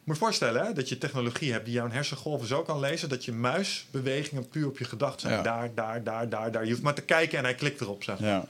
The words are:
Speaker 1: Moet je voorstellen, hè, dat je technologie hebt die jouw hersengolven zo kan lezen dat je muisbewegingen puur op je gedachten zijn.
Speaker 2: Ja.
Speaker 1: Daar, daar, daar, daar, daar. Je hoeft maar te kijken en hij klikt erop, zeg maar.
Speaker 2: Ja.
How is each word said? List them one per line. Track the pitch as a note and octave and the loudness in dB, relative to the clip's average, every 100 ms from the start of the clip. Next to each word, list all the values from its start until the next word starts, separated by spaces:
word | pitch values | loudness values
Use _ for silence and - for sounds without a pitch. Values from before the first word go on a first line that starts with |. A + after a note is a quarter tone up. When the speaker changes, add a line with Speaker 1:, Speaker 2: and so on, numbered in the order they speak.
Speaker 1:
Moet | - D3+ | -6 0
je | |
voorstellen, | A3 - B2 A#2 G3+ | 2 4 4 4 2
hè, | |
dat | E3 B2+ | 0 -2
je | B2+ | -2
technologie | D3 B2+ A#2+ A#2 C#3+ | -2 0 0 0 0
hebt | A2 | 0
die | A2 | 0
jouw | A#2+ A#2+ | -2 0
hersengolven | B2 C#3+ C#3+ D#3 C#3+ A2+ | -2 -2 -4 -4 -2 0
zo | C#3 | 0
kan | E3 D3 | 0 0
lezen | C#3 D#3+ D#3+ | 0 -2 -2
dat | B2+ | -4
je | - | -4
muisbewegingen | A#2 A#2+ E3 G3 - - C#3 B2+ C#3 D3 C#3 B2 | 0 2 2 0 -4 -6 -4 0 0 -2 -4 -4
puur | D#3 C#3+ | -2 -2
op | - | -2
je | |
gedachten | A#2 A2 C#3 C3+ | -6 -2 -2 -2
zijn. | B2+ | 0
Speaker 2:
Ja. | A2 | 2
Speaker 1:
Daar, | A2+ A#2 A#2+ | 2 0 -2
daar, | A2+ A2 A#2 | -2 -2 -2
daar, | A2 A2 A#2 | -2 -2 -2
daar, | G#2+ A2+ | -2 0
daar. | A2+ | 0
Je | A2+ | 2
hoeft | A#2+ | 2
maar | C#3+ | 0
te | D3 | 0
kijken | - D#3+ D#3+ D#3+ | 4 4 4 2
en | |
hij | B2+ | 0
klikt | B2+ D3 - | 2 0 0
erop, | G2+ G2+ | -4 -4
zeg | - G2 | -4 0
maar. | G#2+ | 4
Speaker 2:
Ja. | F#2+ F2+ | 2 0